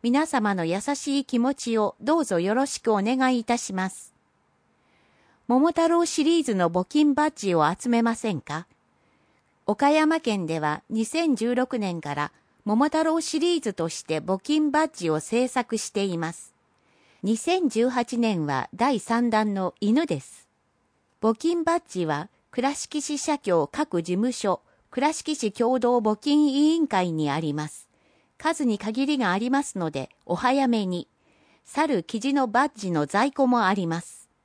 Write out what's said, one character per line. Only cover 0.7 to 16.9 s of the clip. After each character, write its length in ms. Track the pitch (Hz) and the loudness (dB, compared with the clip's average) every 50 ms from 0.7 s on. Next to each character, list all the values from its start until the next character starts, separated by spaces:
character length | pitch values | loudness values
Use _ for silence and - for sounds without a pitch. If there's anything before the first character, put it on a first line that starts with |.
| 170 196 | -2 -2
し 380 | - - 285 - - 294 277 277 | -2 -4 -4 -4 -2 -2 -2 -2
い 60 | 269 | -2
気 140 | - - 233 | 0 0 2
持 140 | 233 262 277 | 2 2 0
ち 240 | - - 240 226 | -2 -4 -2 0
を 180 | 220 214 196 - _ | 0 0 0 -2 _
ど 180 | 214 240 311 339 | 0 0 2 2
う 60 | 294 | 2
ぞ 140 | - 196 170 | 0 0 0
よ 160 | 170 190 214 | 0 0 0
ろ 100 | 247 269 | 0 0
し 160 | 277 - - | -2 -4 -4
く 100 | _ 233 | _ 0
お 100 | 214 202 | 2 2
願 320 | 190 220 254 262 262 254 254 | 2 0 0 2 2 2 2
い 40 | 240 | 0
い 40 | 226 | 0
た 140 | - 233 | -2 -2
し 140 | 240 - - | -2 -2 -6
ま 180 | 196 185 185 190 | -6 -4 -4 -6
す。 240 | - - - - _ _ _ _ _ _ _ _ _ _ _ _ _ _ _ _ _ _ _ _ _ _ _ _ _ _ _ | -6 -12 -20 -20 _ _ _ _ _ _ _ _ _ _ _ _ _ _ _ _ _ _ _ _ _ _ _ _ _ _ _
桃 200 | - 240 254 294 339 | 2 4 4 4 4
太 180 | 339 - 330 | 4 2 2
郎 180 | 330 339 339 339 | 4 4 2 2
シ 180 | 320 - - 294 | 0 0 0 2
リ 180 | 302 339 339 | 2 2 2
ー 20 | 294 | 2
ズ 120 | - 214 | 0 0
の 140 | 190 175 170 | 2 2 2
募 160 | 170 180 180 | 2 0 -2
金 260 | _ - 294 302 294 277 | _ 2 4 4 4 4
バ 180 | 294 302 311 | 2 0 -2
ッ 20 | 302 | -2
ジ 220 | - 208 196 175 | -4 -2 0 2
を 80 | 165 151 151 175 | 4 2 2 0
集 140 | - - | -2 -2
め 140 | 247 233 233 | 0 2 2
ま 140 | 233 233 233 | 2 2 0
せ 180 | - - 220 190 | -2 -4 -4 -4
ん 80 | 143 | -4
か？ 260 | - - 143 160 175 _ _ _ _ _ _ _ _ _ _ _ _ _ _ _ _ _ _ _ _ | -6 -8 -10 -10 -10 _ _ _ _ _ _ _ _ _ _ _ _ _ _ _ _ _ _ _ _
岡 260 | - 208 - 277 285 | -4 -2 2 4 4
山 280 | 302 311 311 311 320 330 | 4 6 4 4 2 2
県 260 | - 240 214 196 175 | 0 -2 -2 -2 -2
で 140 | 156 160 160 | -2 -2 -2
は 240 | 151 151 151 - _ _ | 0 -2 -2 -4 _ _
二 160 | - 220 220 | -4 -4 -2
千 300 | - - 320 339 320 269 | -2 -2 0 2 2 2
十 200 | 202 220 233 247 | 2 0 0 0
六 240 | 240 254 - - 233 | 0 -2 -2 -2 -4
年 220 | 208 190 175 165 | -2 -2 -4 -6
か 140 | - 147 143 | -6 -6 -4
ら 160 | 143 147 156 _ _ _ _ _ _ _ | -4 -4 -6 _ _ _ _ _ _ _
桃 200 | 208 214 226 277 | 0 2 2 2
太 180 | 302 - 311 320 | 2 2 0 0
郎 160 | 320 311 330 | 2 0 0
シ 180 | 311 - - 320 | -2 -2 -2 0
リ 180 | 294 349 349 | 0 2 0
ー 40 | 330 | 0
ズ 120 | - 226 190 | -2 -4 -4
と 140 | - 165 | -2 -4
し 160 | 165 - - - | -4 -4 -8 -6
て 160 | - 160 156 | -4 -4 -4
募 220 | 151 170 190 190 | -2 -2 -4 -4
金 300 | _ - 294 311 302 294 | _ -2 0 2 2 2
バ 160 | 262 302 320 | 2 2 0
ッ 40 | 311 - | 0 -2
ジ 160 | - 185 165 | -4 -2 -2
を 100 | 156 156 | 0 -2
制 280 | - - - 233 254 | -2 -2 0 0 0
作 300 | 254 - 262 233 _ - | 0 0 -4 -4 _ -6
し 120 | 214 - - | -6 -6 -4
て 140 | _ 208 202 | _ -4 -2
い 140 | 196 175 | -2 -2
ま 160 | 165 165 160 170 | -4 -6 -6 -8
す。 200 | - - - _ _ _ _ _ _ _ _ | -12 -18 -20 _ _ _ _ _ _ _ _